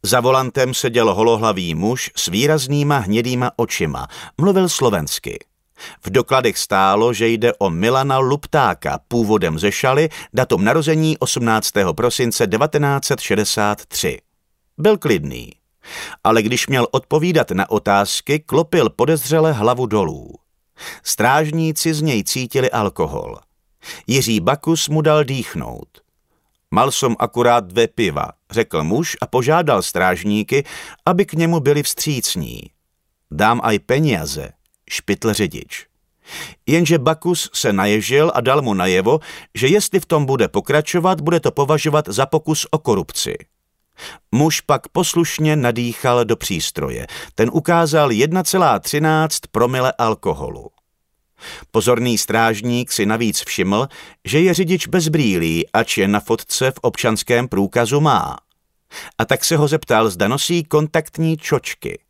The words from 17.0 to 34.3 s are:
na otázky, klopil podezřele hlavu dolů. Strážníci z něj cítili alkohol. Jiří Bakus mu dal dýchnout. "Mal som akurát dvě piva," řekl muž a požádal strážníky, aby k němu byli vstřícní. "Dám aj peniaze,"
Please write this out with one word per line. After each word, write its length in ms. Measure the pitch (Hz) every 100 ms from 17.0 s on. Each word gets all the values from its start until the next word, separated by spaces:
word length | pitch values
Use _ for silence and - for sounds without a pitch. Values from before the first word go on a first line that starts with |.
| - 156 175 160 -
na 180 | 92 98
otázky, 680 | 104 104 101 101 - - 151
klopil 500 | - 135 160 175 113
podezřele 640 | - 127 160 123 160 160
hlavu 320 | 127 110 123 120
dolů. 480 | 104 92 - - - _ _ _ _ - -
Strážníci 920 | - - 127 143 156 160 160 156 165
z 80 | 151
něj 220 | 156 117
cítili 480 | 95 131 123 135 127
alkohol. 680 | 117 101 - 76 67 50 - _ _ _ _ - - -
Jiří 320 | 131 127 107
Bakus 500 | 87 147 - 165 -
mu 120 | 156
dal 220 | 156 151
dýchnout. 640 | 147 135 - 85 58 58 - _ _ _ _ _ _ _ _
"Mal 200 | 98 135
som 240 | - 131 113
akurát 460 | 120 120 120 120 92
dvě 220 | 98 117
piva," 420 | - 101 71 - - _
řekl 320 | 117 110 80
muž 340 | 78 107 165 -
a 60 | -
požádal 540 | 127 127 160 151 107
strážníky, 840 | - 90 92 90 98 104 101 139 139 - - - -
aby 200 | 180 202
k 80 |
němu 260 | 156 165 170
byli 240 | 135 147
vstřícní. 760 | 139 - - 135 - 95 64 58 - _ _ _ _ _ _
"Dám 300 | 76 107 117
aj 160 | 113 104
peniaze," 720 | - 131 156 95 73